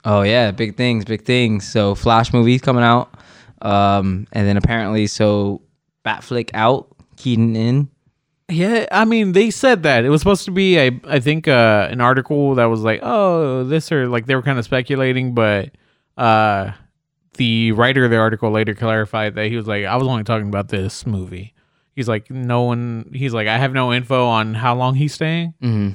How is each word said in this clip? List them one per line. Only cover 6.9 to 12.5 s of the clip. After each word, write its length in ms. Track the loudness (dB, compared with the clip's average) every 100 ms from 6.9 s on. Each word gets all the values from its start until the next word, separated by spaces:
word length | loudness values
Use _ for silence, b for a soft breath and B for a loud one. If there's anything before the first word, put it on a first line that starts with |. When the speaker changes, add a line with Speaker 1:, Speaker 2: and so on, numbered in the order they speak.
| _ -20 _
Speaker 1:
Keaton 360 | -2 0 0 0
in. 340 | 0 0 -2 _ _ _ _ _ -6
Speaker 2:
Yeah, 380 | -2 0 0 0
I 140 | 0
mean, 260 | 2 2 2
they 180 | 2 2
said 340 | 2 2 2
that. 200 | 2 2
It 40 | 4
was 120 | 2
supposed 220 | 2 0 -2
to 40 |
be, 260 | 0 2 4
a, 220 | 2 0 -2
I 140 | 0
think, 260 | 0 0 2
uh, 400 | 4 6 4 0
an 120 | 0
article 560 | 2 2 0 0 2